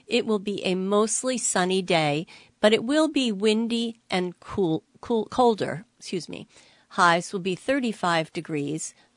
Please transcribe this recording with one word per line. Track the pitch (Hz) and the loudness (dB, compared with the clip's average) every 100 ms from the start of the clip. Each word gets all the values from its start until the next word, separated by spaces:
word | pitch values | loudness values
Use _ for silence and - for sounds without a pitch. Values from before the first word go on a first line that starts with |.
| - | -2
it | 240 220 | -2 0
will | 208 | -2
be | 202 196 | -2 -4
a | 190 | -2
mostly | 185 190 208 220 - 254 247 | -2 2 2 2 -2 -2 -4
sunny | - 190 180 190 | -2 0 0 0
day, | 180 165 151 147 190 - - _ | 2 2 2 0 -4 -14 -20 _
but | 214 | 2
it | 220 | 2
will | 226 302 311 | 2 2 2
be | 294 247 | 2 0
windy | 196 214 214 226 233 233 - - | 2 2 2 0 -2 -4 -8 -4
and | 185 180 - | -2 -2 -6
cool, | - - 175 147 - _ | -6 0 0 0 -4 _
cool, | - 226 - | -2 -2 0
colder, | - 240 196 135 151 - _ | 2 4 2 -2 -6 -12 _
excuse | - 185 - | -8 -8 -8
me. | - - - _ _ _ | -14 -16 -20 _ _ _
Highs | - 175 170 - | 4 4 4 0
will | 202 | -6
be | 185 175 | -4 -4
thirty-five | - 277 240 - 180 165 160 | -2 -2 -2 -2 0 0 -2
degrees, | 175 156 151 143 156 - - _ | -8 -6 -4 -4 -6 -8 -14 _